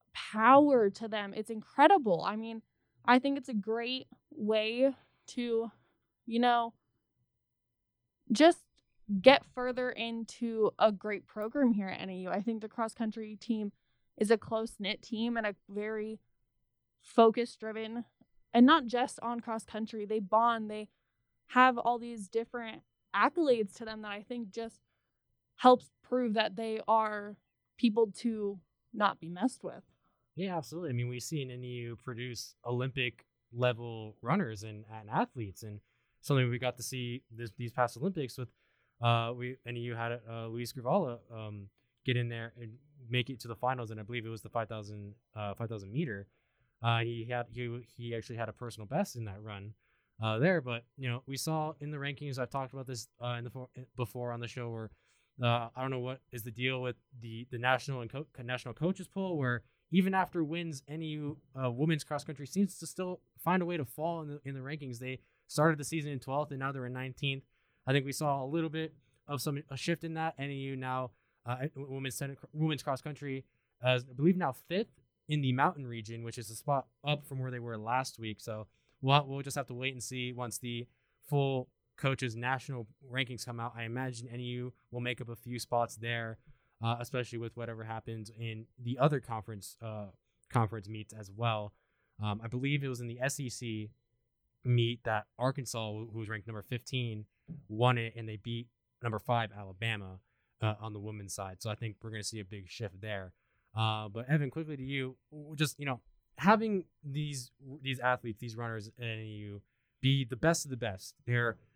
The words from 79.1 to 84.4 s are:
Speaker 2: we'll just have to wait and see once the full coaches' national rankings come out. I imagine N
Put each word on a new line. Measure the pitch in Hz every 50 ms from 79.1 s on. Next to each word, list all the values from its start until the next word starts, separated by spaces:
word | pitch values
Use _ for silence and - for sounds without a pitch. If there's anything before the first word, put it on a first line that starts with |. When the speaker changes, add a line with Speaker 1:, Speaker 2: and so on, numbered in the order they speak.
| 139 147 147
Speaker 2:
we'll | 135 135 139 135
just | 139 131
have | 147 135
to | - 127
wait | 120 127 131 135
and | 123 113
see | - 131 127 123 123 123
once | 120 123 120 110 -
the | - 120 120 117 120 - _ _ _ _ _ _ _ -
full | 147 143 139 135 135 131 127 - _ _ _ _ _
coaches' | - - 135 135 127 131 123 110
national | 113 120 123 131 127 - - 135 123 113 107 - _ - 135
rankings | 120 127 131 123 127 113 -
come | - 120 117
out. | 117 120 120
I | 113 117
imagine | 113 117 123 131 131 127 117 117 123
N | 113 123